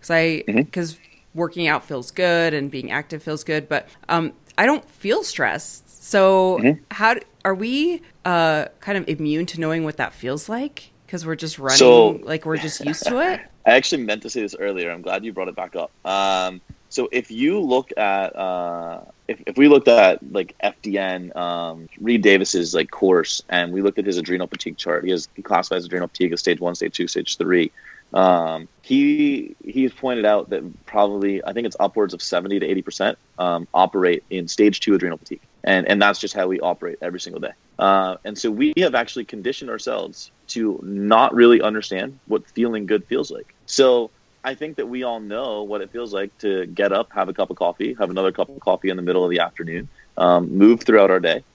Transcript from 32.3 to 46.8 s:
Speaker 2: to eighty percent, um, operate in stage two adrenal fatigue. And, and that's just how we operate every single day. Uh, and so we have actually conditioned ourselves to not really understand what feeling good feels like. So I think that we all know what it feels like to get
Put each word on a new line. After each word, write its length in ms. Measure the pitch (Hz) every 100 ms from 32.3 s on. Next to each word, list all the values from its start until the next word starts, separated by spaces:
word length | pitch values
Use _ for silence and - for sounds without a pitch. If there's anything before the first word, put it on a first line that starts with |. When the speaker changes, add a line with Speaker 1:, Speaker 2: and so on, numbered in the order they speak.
| 90 95 101
Speaker 2:
to 80 | 82
eighty 160 | 95
percent, 360 | - - 101 - _ -
um, 300 | 90 85 85
operate 520 | - 95 101 90 85 _
in 200 | 92 85
stage 320 | - 104 98
two 160 | - 98
adrenal 220 | 90 80
fatigue. 240 | - - _ _
And, 240 | - 95 -
and 160 | 101
that's 160 | 101 101
just 160 | 104
how 140 | 104 92
we 100 | 92
operate 400 | 87 87 87 85
every 180 | 87 90
single 200 | 87 80
day. 120 | - - _ -
Uh, 380 | 95 98 95 92
and 120 | - 104
so 140 | 117
we 220 | 107 147 156
have 180 | 180 123
actually 300 | 117 - 107
conditioned 440 | 110 101 139 135
ourselves 600 | 110 - 113 85 - - _ _
to 320 | - 110 98
not 520 | 92 98 101 110 131
really 280 | - 120 120
understand 560 | 107 107 - 95 113 139 _
what 180 | 107 -
feeling 380 | - 117 110 98
good 180 | 104
feels 260 | - 160 151
like. 240 | - - _ -
So 440 | - 131 123 113 _ _ _
I 120 | 131
think 220 | 131 151 147
that 120 | 117
we 140 | 127
all 180 | 127 113
know 440 | 107 107 131 107
what 180 | 104 104
it 80 | 113
feels 240 | 117 120
like 220 | 101 101 _
to 260 | 104 95
get 280 | 87 87